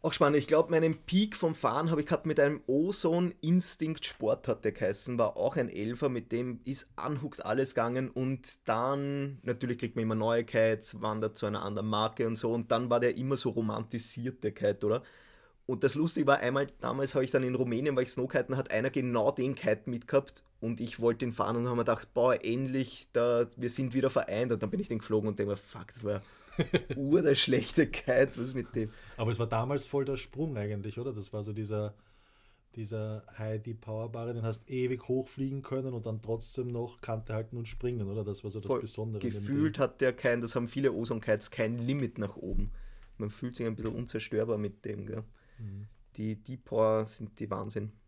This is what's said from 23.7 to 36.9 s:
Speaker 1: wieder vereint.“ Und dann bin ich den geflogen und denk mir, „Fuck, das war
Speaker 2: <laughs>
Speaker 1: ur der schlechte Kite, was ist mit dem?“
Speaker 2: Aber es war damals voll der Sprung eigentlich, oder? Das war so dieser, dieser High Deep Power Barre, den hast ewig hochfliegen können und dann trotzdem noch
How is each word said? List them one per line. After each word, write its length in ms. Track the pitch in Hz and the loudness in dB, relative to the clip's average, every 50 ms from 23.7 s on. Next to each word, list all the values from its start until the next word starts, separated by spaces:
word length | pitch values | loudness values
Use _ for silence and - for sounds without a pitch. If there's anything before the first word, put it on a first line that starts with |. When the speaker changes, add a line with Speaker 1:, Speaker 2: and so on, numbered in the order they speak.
| - - 135 127 113 | -2 -2 -2 0 2
Speaker 1:
wieder 160 | 135 131 - | 2 2 4
vereint.“ 420 | - 127 - - 98 107 120 127 | 4 2 0 0 0 0 2 0
Und 100 | 117 101 | 0 0
dann 80 | 110 104 | 0 -2
bin 100 | 92 92 | -2 -2
ich 80 | 104 - | -2 -2
den 100 | 117 110 | -4 -4
geflogen 280 | 107 - 110 107 104 107 | -2 2 2 2 2 2
und 100 | 101 - | 0 0
denk 80 | 104 101 | -2 -2
mir, 60 | 101 | -2
„Fuck, 320 | 98 - - - 117 - - | -4 -6 -16 -16 -16 -14 -14
das 120 | - 120 110 | -14 -8 -4
war 180 | 101 104 98 - - - - - - - - | -4 -4 -4 -6 -10 -20 -20 -20 -12 -2 -2
Speaker 2:
<laughs> 380 | 165 - - 165 - - 135 | -2 2 2 0 0 0 -4
Speaker 1:
ur 260 | 139 139 139 151 180 | -2 2 4 4 6
der 120 | 165 151 139 | 6 6 4
schlechte 500 | - - - 127 123 113 - - 160 156 | 4 4 4 4 2 2 2 4 4 4
Kite, 440 | - - - - - 127 123 135 135 - | 4 2 -6 -2 2 6 6 6 4 4
was 120 | - 117 131 | -6 -6 -4
ist 60 | 131 | -4
mit 200 | 131 117 - - | -6 -6 -4 -2
dem?“ 160 | 117 110 107 - - - - - - | -4 -4 -4 -6 -14 -20 -18 -6 -2
Speaker 2:
Aber 120 | 117 107 | -2 0
es 80 | 117 113 | 0 0
war 80 | 120 | 0
damals 380 | 113 117 113 117 127 143 139 - | 0 0 -2 0 0 -2 -4 -4
voll 220 | - - 143 135 | -2 -2 -2 0
der 100 | 135 135 | 0 -2
Sprung 400 | 127 - - - 131 156 160 139 | -6 -6 -10 -6 -4 -4 -2 -2
eigentlich, 420 | 110 104 104 104 101 98 110 101 120 | -4 -2 -2 -4 -4 -6 -6 -6 -6
oder? 140 | 120 139 | -6 -6
Das 220 | 123 107 98 - - | -6 -6 -10 -8 -6
war 80 | 107 104 | -6 -6
so 80 | 107 | -4
dieser, 420 | 107 107 110 104 107 104 107 104 104 _ _ _ _ _ _ _ _ _ _ _ _ _ _ _ _ | -4 -6 -4 -2 -2 -2 -2 -4 -6 _ _ _ _ _ _ _ _ _ _ _ _ _ _ _ _
dieser 500 | 117 110 104 113 110 107 107 110 107 - - - | -10 -8 -6 -6 -6 -4 -4 -6 -8 -12 -16 -12
High 260 | - 110 110 110 110 | -8 -6 -4 -4 -4
Deep 200 | 107 120 113 110 | -6 -8 -10 -10
Power 280 | - 113 110 110 113 113 | -10 -8 -8 -6 -6 -8
Barre, 220 | 113 117 117 120 | -8 -8 -6 -6
den 100 | 117 117 110 | -4 -2 -2
hast 240 | 113 110 113 - - | -4 -4 -4 -8 -6
ewig 360 | 131 127 127 123 131 123 - | -2 -2 0 0 -2 -4 -2
hochfliegen 540 | - 127 131 127 - - - 135 135 135 135 | -2 0 0 0 -4 -6 -6 -4 -4 -4 -6
können 320 | 131 - 135 135 131 131 | -6 -4 -4 -4 -4 -4
und 140 | 123 117 110 | -6 -6 -4
dann 160 | 117 110 107 | -4 -6 -6
trotzdem 460 | 110 104 113 113 110 - - - 123 123 | -4 -4 -4 -4 -4 -8 -6 -6 -4 -4
noch 340 | 120 117 120 117 | -4 -4 -6 -6